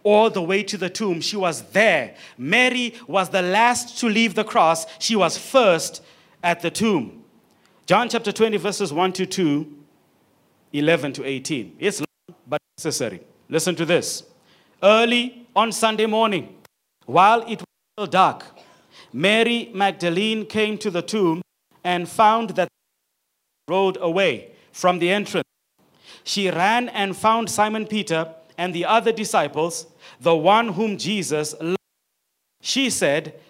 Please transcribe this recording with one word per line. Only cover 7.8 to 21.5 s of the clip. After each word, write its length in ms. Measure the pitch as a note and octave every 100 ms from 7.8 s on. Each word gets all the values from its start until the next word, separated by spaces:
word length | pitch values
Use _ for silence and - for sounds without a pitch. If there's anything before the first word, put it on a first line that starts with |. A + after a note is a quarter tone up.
| -
John 240 | G3 A#3+
chapter 220 | A#3 G#3
twenty, 260 | - A3 G#3
verses 360 | F#3 - F#3+
one 200 | D3 F#3
to 120 | F#3 F#3
two, 520 | - E3 C#3+ D#3 - - _ _ _ _ _ _ _ _
eleven 400 | C#3+ D3+ E3+ C#3
to 100 | C3+
eighteen. 520 | C3 C3+ C3 C#3+ F#2 D2+
It's 220 | G3+ -
long, 340 | D3+ _ - - -
but 160 | D3 - -
necessary. 440 | D#3+ B2+ A#2+ F#2 - _ _
Listen 280 | D#3 F3+ D3
to 80 | D3
this. 380 | E3 - - - _ _ _ _ _
Early 640 | F#3+ A3 A#3 A#3+ B3 - - F#3+
on 160 | A3+
Sunday 340 | - A3+ G#3+ A3
morning, 500 | G#3+ A3 F#3 - - - _ _ _ -
while 360 | D3 G3 A#3
it 180 | A3+ G#3+
was 60 | - _ _ -
still 120 | F#3+
dark, 380 | F3+ E3+ A#2+ - - - _ _ - -
Mary 600 | A#2+ F#3 A3 A#3 A#3 -
Magdalene 720 | F#3+ G3 D3+ F3 E3+ G#3+ A3 G#3+
came 320 | G#3+ G#3+ G#3
to 140 | G#3
the 100 | F3
tomb 400 | F3 A3 F3+ E3 -